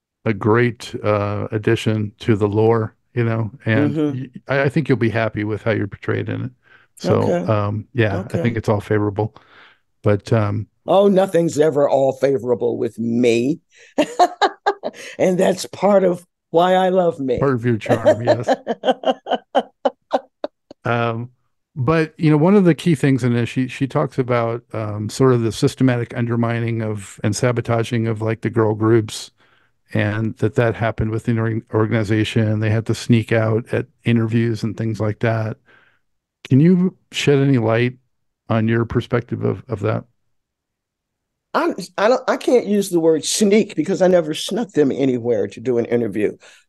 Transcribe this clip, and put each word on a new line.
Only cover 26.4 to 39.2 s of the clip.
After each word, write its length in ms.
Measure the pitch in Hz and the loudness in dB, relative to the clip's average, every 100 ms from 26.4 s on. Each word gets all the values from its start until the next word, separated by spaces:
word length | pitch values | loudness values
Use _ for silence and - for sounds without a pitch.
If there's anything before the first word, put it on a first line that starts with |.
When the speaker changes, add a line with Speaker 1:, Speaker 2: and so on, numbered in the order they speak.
| 117 117 117 113 | -2 -2 -4 -4
Speaker 1:
of 380 | 110 107 98 - | -4 -8 -10 -6
and 120 | 110 104 | -4 0
sabotaging 720 | 123 117 - 117 113 120 113 | 0 0 -2 -2 0 -2 -2
of, 140 | 110 | -2
like, 200 | 110 113 | -4 -4
the 80 | 110 | -2
girl 240 | 107 110 104 | 0 0 2
groups, 560 | 110 117 104 - - _ _ _ _ _ _ | 2 2 2 -6 -16 _ _ _ _ _ _
and 420 | 110 104 107 110 - | -2 -2 -2 -4 -2
that 180 | 110 - | -2 0
that 200 | 117 107 | 0 0
happened 360 | 117 - 110 | -2 -2 -4
within 240 | 113 - 113 | -4 -2 -2
the 60 | |
org-, 240 | 113 110 - | -2 -4 -4
organization. 840 | 110 110 113 104 110 107 117 107 107 | -2 0 0 0 0 0 0 0 0
They 100 | 110 | 0
had 160 | 110 110 | -2 -2
to 80 | 110 | -4
sneak 360 | - 117 110 | 0 0 2
out 400 | 113 110 110 123 | 0 0 -2 -2
at 140 | 113 123 _ | -6 -6 _
interviews 600 | 120 117 113 117 117 110 | 0 0 2 0 0 -2
and 120 | 113 - | -6 -6
things 220 | 113 107 | -6 -4
like 200 | 107 104 | -4 -2
that. 380 | 117 113 110 - _ _ _ _ _ _ _ _ - | -2 -2 -4 -10 _ _ _ _ _ _ _ _ 0
Can 100 | 131 | 4
you 380 | 165 185 185 - _ | 4 4 2 -4 _
shed 280 | - - 143 | -4 2 2
any 180 | 139 131 | 4 2
light 380 | 110 113 123 127 _ _ _ _ - | 2 0 0 -4 _ _ _ _ -4
on 180 | 113 110 | 0 0
your 180 | 117 113 | 0 0
perspective 580 | 127 - 123 | -4 -2 -4